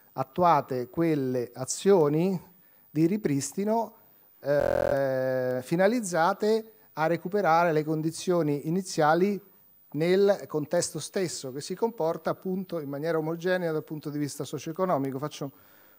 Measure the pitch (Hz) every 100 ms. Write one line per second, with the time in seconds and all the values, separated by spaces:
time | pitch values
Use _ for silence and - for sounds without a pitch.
0 | _ - - - 175 147 - 127 123 -
1 | 165 151 131 127 117 127 131 - 190 196
2 | 147 156 185 180 - _ _ _ _ 147
3 | 165 214 - 139 135 - 208 226 214 -
4 | _ _ _ _ 139 147 - 131 131 139
5 | 135 131 131 131 127 127 - 170 196 247
6 | 196 170 170 196 214 220 220 _ _ -
7 | 160 165 180 202 175 165 175 156 156 156
8 | 156 - - 175 151 143 160 180 190 -
9 | 151 170 202 190 - _ _ _ _ 143
10 | 170 190 202 190 135 151 143 175 - 156
11 | - 202 175 - 135 135 - 120 233 226
12 | 160 170 185 - 190 185 185 170 139 143
13 | 160 160 156 170 180 185 170 156 151 156
14 | 151 147 143 - 139 147 160 156 185 147
15 | 135 131 151 - 139 - _ _ _